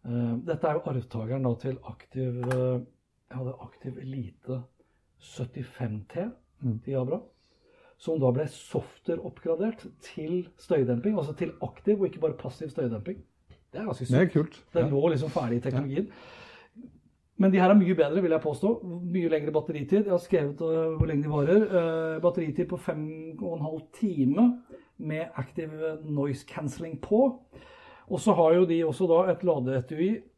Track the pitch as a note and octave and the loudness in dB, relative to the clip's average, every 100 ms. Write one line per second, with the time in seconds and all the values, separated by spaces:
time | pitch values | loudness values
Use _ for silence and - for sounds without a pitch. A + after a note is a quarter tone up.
0 | - A#2+ A#2+ A#2 E3+ D#3 D#3 D3 - B2+ | -4 -2 -2 -2 -4 -2 0 0 -2 -4
1 | - A2+ A2 C3+ C3 A#2 C3+ C3 - - | -4 -8 -4 -2 0 -2 -4 -8 -12 -18
2 | - C3 B2+ B2 B2 B2+ B2+ B2+ - _ | -12 -6 -6 -4 -2 0 0 -2 -6 _
3 | _ _ _ B2+ B2+ - - _ C3+ B2 | _ _ _ -10 -10 -10 -18 _ -14 -12
4 | C3 C3+ G#2 _ - B2+ A#2+ _ _ _ | -10 -10 -10 _ -10 -10 -10 _ _ _
5 | _ _ - - B2 - B2 - A#2+ G#2+ | _ _ -18 -10 -10 -10 -14 -8 -6 -6
6 | G2 E3 G#3+ A#3+ _ _ B2+ A2 - C3+ | -8 -8 -8 -10 _ _ -6 -4 -4 -4
7 | B2+ F3+ - _ _ _ _ _ _ _ | -2 -6 -8 _ _ _ _ _ _ _
8 | - D#3+ C3 B2 D3+ - - D3+ - - | -4 2 2 2 -4 -8 -6 -6 -6 -10
9 | - E3 C3 - E3 E3 G#3+ A3+ - _ | -6 -6 -8 -10 -4 -2 -2 -4 -16 _
10 | - - D#3 F3+ F3 _ - E3 B2 A#2+ | -16 -10 -4 -4 -6 _ 0 2 2 0
11 | G3+ G#3+ D3 D3+ E3 - - - - G#3 | 0 -2 -4 -4 -6 -6 -12 -4 0 2
12 | F#3+ - D#3 - C3+ - D#3 D3 B2+ A2 | 0 0 -4 -2 -10 -10 -10 -4 -4 -4
13 | C3+ G3+ - _ _ - _ - A3 - | -8 -12 -16 _ _ -20 _ -8 -8 -6
14 | B2 B2+ F3+ D#3 D#3+ - _ E3+ C3 C#3 | 2 4 4 2 -2 -8 _ 0 2 2
15 | E3 D3 D3+ E3+ B2 A#2+ C3+ C3 C#3+ C#3+ | 2 0 -2 -2 -2 -2 -2 -2 -2 -4
16 | G#3+ - - - - - _ A3 - _ | -6 -10 -20 -20 -20 -20 _ -20 -20 _
17 | _ _ _ - F#3+ F#3 F#3 G#3 F3 E3+ | _ _ _ 2 4 6 8 8 6 4
18 | D3 E3+ F3 D#3+ D#3 C#3 G3 A#3 F#3 E3+ | 2 2 2 0 0 0 0 0 -4 -8
19 | F3 F3+ E3 D#3 D3 D3+ D3+ D3+ C3+ G3+ | -4 -2 0 0 0 -2 -2 -6 2 2
20 | G3+ F3 - F3 C#3+ C#3+ E3 D#3+ D#3+ D#3+ | 4 0 2 0 0 -2 -2 0 0 0
21 | D#3+ D3 D3 D3+ D3 G3+ G#3+ F#3+ E3 D#3+ | 0 0 0 0 4 4 4 2 2 -2
22 | D#3+ D#3+ F3 F3 D#3+ C#3+ F3+ C3 - D3+ | -4 0 0 0 -4 -2 -4 -4 -6 -6
23 | D3+ D#3 D#3+ D#3 F#3 E3 D#3 D#3+ - - | -8 -10 -14 -8 -8 -4 -6 -6 -12 -4
24 | G#3 D#3 C3 D#3+ A#3+ A#3+ - - _ - | -2 2 2 6 4 4 -10 -20 _ -10
25 | D#3 D#3 E3 - B2+ - D#3+ D#3 D#3+ D#3 | -6 -4 -6 -8 -8 -8 -10 -6 -6 -6
26 | D#3 D3 C#3+ B2+ - - D3+ - E3 D#3+ | -4 -2 -2 -4 -8 -8 -8 -8 -10 -10
27 | - G#3+ C4+ B3+ _ - - - - - | 2 4 4 0 _ -20 -20 -20 -20 -20
28 | - F#3 G#3+ E3+ D#3+ F3 F3+ E3 D#3+ C#3+ | -8 0 4 6 6 6 6 4 0 0
29 | F#3 E3 F#3 E3 F3+ D3+ B2+ C3 B2 D#3 | 4 4 4 2 2 0 0 -2 -2 0
30 | F#3 A3+ - | 0 0 -6